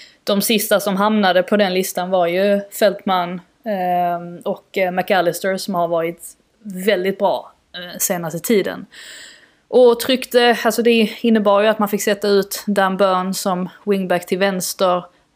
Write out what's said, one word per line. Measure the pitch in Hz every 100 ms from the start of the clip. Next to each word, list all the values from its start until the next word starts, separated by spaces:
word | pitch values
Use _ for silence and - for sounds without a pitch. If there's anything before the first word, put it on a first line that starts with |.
| - _
de | - 202
sista | 196 220 214 202
som | 208 190
hamnade | 208 214 190 180
på | 180 208
den | 202
listan | 180 190 - 180
var | 190 170
ju | 180 202 202 202 -
Feldman, | 214 185 - 185 175 180 - _ 233
ehm, | 202 180 180 175 175 175 175 -
och, | - _ -
eh, | 180
McAllister | 180 175 196 170 165 196 190
som | - 180
har | 170
varit | 170 165 170 - - _ _ 214 185 190
väldigt | 196 190 190
bra, | 196 131 - _ _ 175
eh, | 180 180
senaste | - 180 170 165
tiden. | - 220 165 87 - - - - - - _ _ - 240
Och | 247 233
tryckte, | - 262 - 240 240 220
alltså | 233 220
det | 233 233 220 -
innebar | 240 226 202 196
ju | 214
att | 214
man | 208
fick | 208
sätta | - 202 208
ut | 202 196 - -
Dan | 202 190 185
Burn | 196 185 185
som | 190 202 180 180 - -
wingback | 196 185 175 -
till | 185
vänster. | 196 190 175 - 190 180 175 _ _